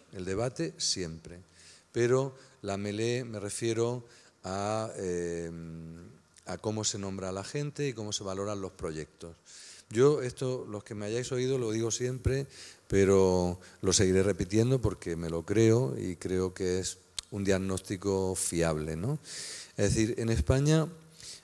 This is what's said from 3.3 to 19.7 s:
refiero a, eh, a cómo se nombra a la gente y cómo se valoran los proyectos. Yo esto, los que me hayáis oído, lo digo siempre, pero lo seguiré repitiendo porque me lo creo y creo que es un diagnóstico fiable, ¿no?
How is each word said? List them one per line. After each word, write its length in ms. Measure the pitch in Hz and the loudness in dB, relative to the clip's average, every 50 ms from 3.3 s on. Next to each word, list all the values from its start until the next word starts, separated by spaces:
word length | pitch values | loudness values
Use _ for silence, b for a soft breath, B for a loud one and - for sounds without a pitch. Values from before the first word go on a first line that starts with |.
| 110 104 | -8 -8
refiero 640 | 98 101 - - 117 117 113 117 117 117 123 123 120 B B B B B B _ - | -6 -6 -6 -2 -2 0 0 2 0 0 0 -4 -8 B B B B B B _ -8
a, 460 | 92 95 98 101 104 110 110 110 110 - | -6 -4 -2 -2 -2 -2 -2 -4 -4 -6
eh, 540 | 113 98 90 87 87 87 85 85 85 85 82 85 82 82 82 82 82 82 82 82 85 87 - - - _ _ _ - _ | -6 -4 -2 -2 -2 -2 -4 -4 -4 -6 -8 -8 -10 -12 -12 -12 -12 -12 -14 -14 -16 -18 -18 -20 -20 _ _ _ -18 _
a 100 | - 92 | -10 -10
cómo 280 | - - 110 107 110 104 | -4 -4 -4 -2 -2 -2
se 140 | - - 101 | -2 -4 -4
nombra 300 | 98 98 95 95 92 92 | -6 -6 -6 -6 -6 -6
a 40 | |
la 120 | 92 98 98 | -6 -6 -8
gente 420 | - - 147 147 147 - - 143 | -6 -6 -6 -6 -6 -6 -4 -4
y 60 | 139 | -4
cómo 200 | 117 113 104 104 | -4 -6 -8 -6
se 120 | 98 - 104 | -6 -6 -6
valoran 360 | 95 95 98 101 104 104 101 | -6 -4 -4 -4 -4 -4 -6
los 120 | 95 90 | -8 -8
proyectos. 640 | - - 92 85 78 78 76 - _ _ 85 85 82 - B B B B B B B B B _ | -10 -8 -8 -8 -6 -8 -10 -12 _ _ -16 -16 -16 -18 B B B B B B B B B _
Yo 300 | 107 113 135 147 151 139 | 2 4 4 4 4 2
esto, 440 | 127 123 - - 135 127 127 123 - 107 | -2 -6 -6 -6 -4 -4 -4 -6 -6 -8
los 160 | 104 101 - | -10 -12 -10
que 100 | - 110 | -10 -8
me 120 | 104 104 | -8 -6
hayáis 260 | 104 113 123 127 - | -4 -4 -4 -4 -4
oído, 240 | 131 123 127 131 135 | -2 -2 0 0 0
lo 140 | 127 120 110 | -2 -2 -2
digo 200 | 110 113 117 113 | -2 -2 -2 -2
siempre, 560 | 110 - 123 123 131 123 - 123 131 139 139 B B B B B B B B - | -2 -2 -4 -4 -6 -2 -2 -2 -2 -2 -4 B B B B B B B B 2
pero 720 | 98 98 98 95 98 95 95 92 90 90 90 90 87 B B B B B | 4 6 8 8 8 8 8 6 6 4 4 2 0 B B B B B
lo 120 | - 95 | 0 2
seguiré 300 | 90 - 98 92 92 95 | 4 4 6 6 6 6
repitiendo 580 | 92 101 92 - - 90 104 110 117 127 135 123 | 4 4 2 0 -2 2 4 4 4 4 4 2
porque 360 | 113 104 90 - - 90 82 | 2 0 -2 -2 -4 -4 -4
me 140 | 82 85 82 | -4 -2 -2
lo 140 | 82 82 82 | -2 -4 -2
creo 520 | - 101 110 113 113 110 120 131 135 127 113 | 2 4 6 8 8 8 6 4 2 -2 -4
y 180 | 101 92 87 | -4 -6 -6
creo 360 | - - 90 92 92 92 92 | -6 -4 -2 0 0 0 -2
que 260 | 92 - 95 90 90 92 | -2 -2 -2 0 0 0
es 200 | 90 - - - - _ _ - - - | -2 -4 -8 -10 -16 _ _ -14 -12 -8
un 140 | - 101 98 | -6 0 2
diagnóstico 920 | 98 95 92 95 95 92 92 - - 104 90 - 101 98 95 95 92 92 | 2 2 2 2 0 -2 -4 -4 -6 -8 -4 0 0 2 2 2 0 0
fiable, 600 | - - - 85 82 82 82 78 78 76 78 80 | -2 -2 0 2 2 2 2 2 0 -2 -4 -4
¿no? 220 | 80 95 131 151 - B B B B B B B B B B | -4 -2 -4 -4 -4 B B B B B B B B B B